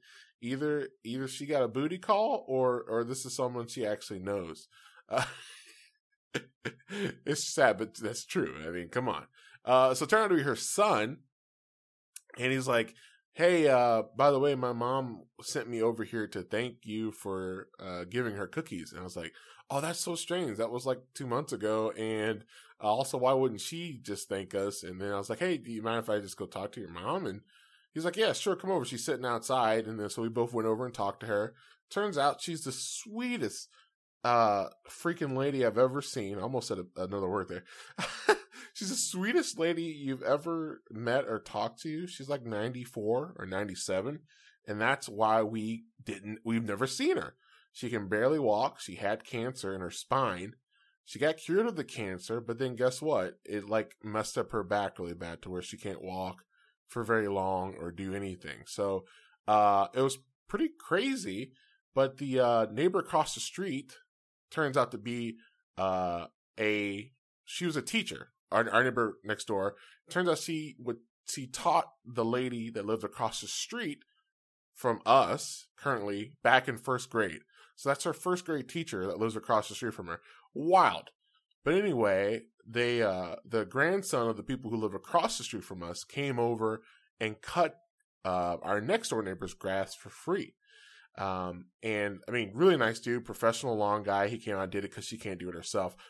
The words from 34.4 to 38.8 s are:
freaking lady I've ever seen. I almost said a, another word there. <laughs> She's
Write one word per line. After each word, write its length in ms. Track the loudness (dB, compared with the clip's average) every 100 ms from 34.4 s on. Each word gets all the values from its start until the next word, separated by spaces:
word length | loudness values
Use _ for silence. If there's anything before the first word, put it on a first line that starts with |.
| 6 4 0 -8 -18
freaking 480 | -6 -4 -2 -2 0
lady 280 | 0 2
I've 140 | 2 6
ever 240 | 4 2
seen. 360 | -4 -6 -6 -4
I 40 |
almost 240 | -4 -4 -4
said 120 | -6
a, 240 | -6 -6
another 240 | -4 -2 0
word 200 | -2 -2
there. 160 | -8 -12 -18 -16 -10
<laughs> 380 | -8 -2 2 2 0 -20 -16
She's 160 | -10